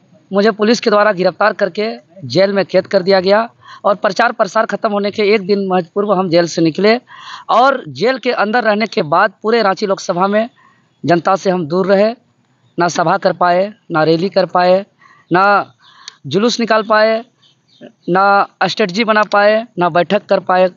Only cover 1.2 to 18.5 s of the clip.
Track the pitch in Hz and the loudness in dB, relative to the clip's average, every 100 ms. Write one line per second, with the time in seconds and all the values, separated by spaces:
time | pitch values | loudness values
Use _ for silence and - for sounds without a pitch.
1.2 | 185 - 208 208 190 190 214 240 - 196 | -2 0 -2 0 -4 -4 -8 -8 -16 -18
2.2 | 135 139 196 202 180 175 - 196 180 190 | -4 0 0 0 0 -2 0 -2 2 0
3.2 | 185 202 226 _ - - - 202 214 185 | 2 0 0 _ -20 -6 -4 -2 -2 0
4.2 | 233 226 202 220 226 196 220 202 202 196 | -2 0 -2 -2 -2 -4 -4 -2 -4 -2
5.2 | 202 214 180 202 196 185 170 202 208 185 | 0 0 0 -2 0 -2 -2 -4 -2 -2
6.2 | 190 170 170 - 165 151 202 233 - - | 0 0 0 0 -2 2 0 0 -4 -20
7.2 | - - - 202 269 254 156 127 214 262 | -20 -14 -2 2 2 0 -6 -4 -4 -2
8.2 | 247 233 202 247 226 208 220 - 156 165 | -4 -2 -2 0 0 -2 -2 -4 0 0
9.2 | 214 - 214 233 202 185 202 190 - 175 | 0 -2 -2 0 0 -2 -4 -4 -4 -2
10.2 | 196 208 233 _ _ _ _ _ 135 175 | 0 0 -4 _ _ _ _ _ -2 0
11.2 | 170 190 196 185 147 175 185 196 214 247 | 0 0 0 -2 -2 -2 0 2 2 -2
12.2 | _ _ _ _ _ - 175 - 165 190 | _ _ _ _ _ -4 -2 0 0 0
13.2 | 190 175 175 175 202 214 - 160 156 165 | -2 0 0 0 -2 -8 -6 0 2 0
14.2 | 190 196 180 180 180 190 202 _ _ _ | 0 -2 0 2 2 2 -2 _ _ _
15.2 | _ 170 202 196 127 _ _ _ - - | _ 2 4 2 -2 _ _ _ -20 -18
16.2 | 143 160 233 - 226 220 214 214 220 226 | -6 -2 0 -2 0 0 2 2 2 0
17.2 | 240 _ _ _ _ _ - _ - 180 | -6 _ _ _ _ _ -20 _ -2 0
18.2 | 196 202 165 | 2 2 0